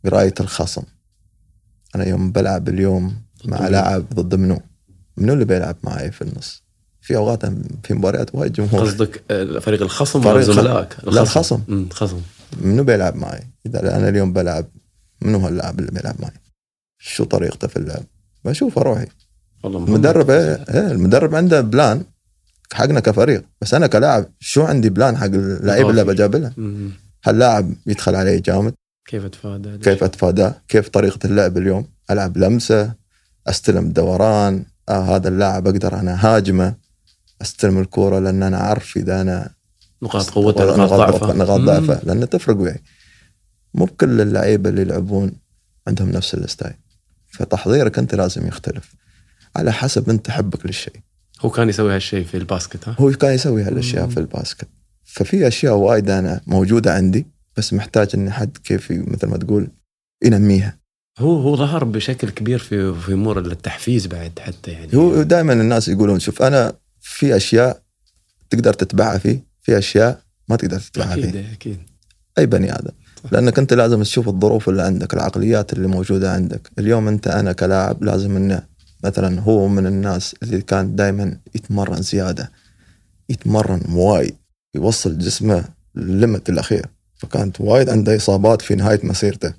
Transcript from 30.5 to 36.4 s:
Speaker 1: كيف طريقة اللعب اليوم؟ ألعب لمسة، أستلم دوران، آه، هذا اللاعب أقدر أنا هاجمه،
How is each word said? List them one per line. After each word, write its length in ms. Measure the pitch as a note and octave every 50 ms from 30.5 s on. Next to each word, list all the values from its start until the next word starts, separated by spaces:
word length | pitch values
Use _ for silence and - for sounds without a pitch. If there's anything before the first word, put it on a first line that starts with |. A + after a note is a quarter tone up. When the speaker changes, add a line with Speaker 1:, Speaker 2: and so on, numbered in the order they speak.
| - - _ -
Speaker 1:
كيف 200 | - A2 G#2 -
طريقة 300 | - G2+ G2+ G2 - - -
اللعب 340 | F#2 G2 G#2 G2 F2 F2+ F2+
اليوم؟ 280 | F#2 F#2+ F#2 G2 C#3 - _ _ _ -
ألعب 280 | G2+ G#2 G2 F2+ E2+ F2+
لمسة، 540 | F#2 F#2+ A#2 A#2+ - - A2+ G#2+ G#2 A2+ A2+ _ _ _ _ _ _ _ _ _ _
أستلم 420 | - - - - - F#2+ F2+ E2+ E2
دوران، 720 | E2 - F2 F2+ F#2 F#2 G#2 A2 G#2+ G#2 G2+ G2+ F#2+ F#2+ F#2 _ _ _ _ -
آه، 280 | G#2 F#2+ F#2 F2+ F#2+
هذا 120 | F#2+ F#2 F#2
اللاعب 380 | F#2 F#2+ G2+ G2 F#2+ F#2+ F2+ G2
أقدر 320 | G2 F#2+ F2+ F#2 F#2+ F#2+
أنا 260 | F#2 F2+ F2+ F#2 G2+
هاجمه، 480 | A2 A2+ A2